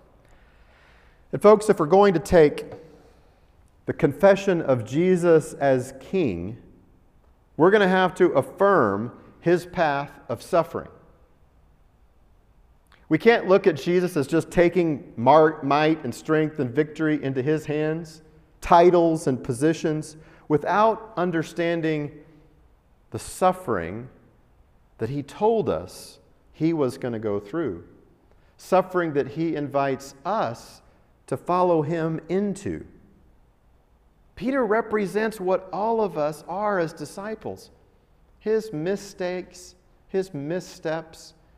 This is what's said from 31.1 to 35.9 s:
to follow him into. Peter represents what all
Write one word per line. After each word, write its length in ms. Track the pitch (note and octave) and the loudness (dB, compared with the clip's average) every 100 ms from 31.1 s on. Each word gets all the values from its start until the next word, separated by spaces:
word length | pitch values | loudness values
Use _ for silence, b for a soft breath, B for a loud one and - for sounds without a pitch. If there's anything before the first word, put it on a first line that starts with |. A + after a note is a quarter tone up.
| b - | b -10
to 100 | C#3+ | -10
follow 460 | - F3+ F3+ E3 | -4 0 2 2
him 360 | D3 E3+ D#3+ D#3+ - | 0 -4 -4 -6 -4
into. 580 | F#3+ G#3 - F#2+ D#2 - - _ _ _ _ _ _ _ _ _ _ _ _ _ - | -4 -4 -6 -8 -8 -12 -20 _ _ _ _ _ _ _ _ _ _ _ _ _ -8
Peter 300 | A#3 C4+ A3 | -4 -2 0
represents 760 | A3 A3 G#3+ F#3+ G3 A3 G#3+ | -2 -2 -4 -2 -2 -4 -4
what 280 | F#3 F#3 F#3 | -2 -2 -4
all 260 | F3+ A3 | -6 -2